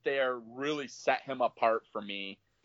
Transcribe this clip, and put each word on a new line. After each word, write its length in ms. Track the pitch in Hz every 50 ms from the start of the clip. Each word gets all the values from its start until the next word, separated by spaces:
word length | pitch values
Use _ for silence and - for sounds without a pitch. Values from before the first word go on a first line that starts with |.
| -
there 320 | 151 139 139 135 127 127
really 520 | 120 113 110 117 127 139 147 151 147 139 120
set 320 | - - - - 131 - -
him 180 | - 131 127
apart 440 | 123 110 - - - 113 110 113 - _ -
for 80 | 110
me, 380 | 104 101 101 98 98 98 95 - _ _ _ _ _